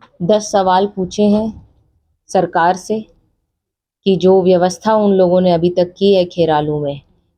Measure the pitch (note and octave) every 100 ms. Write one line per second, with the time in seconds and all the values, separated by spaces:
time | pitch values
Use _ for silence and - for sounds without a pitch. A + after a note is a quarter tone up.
0 | _ - F3 G#3+ G#3 G3+ F#3 F#3 G3+ G3
1 | F#3 G#3 G#3 G#3 A3 - - _ _ _
2 | _ _ _ F#3+ F3+ E3+ E3+ F#3 - A3
3 | A3 _ _ _ _ _ _ _ _ _
4 | G3 F3+ F#3 F#3+ F3+ F3+ F3+ F3+ G#3+ A3
5 | G#3 F#3+ F3+ F#3 F#3 E3+ F3 F3+ F3 -
6 | G3+ F#3+ F3 F3+ D#3+ D3+ D3+ D3+ C#3+ C#3+
7 | _ _ _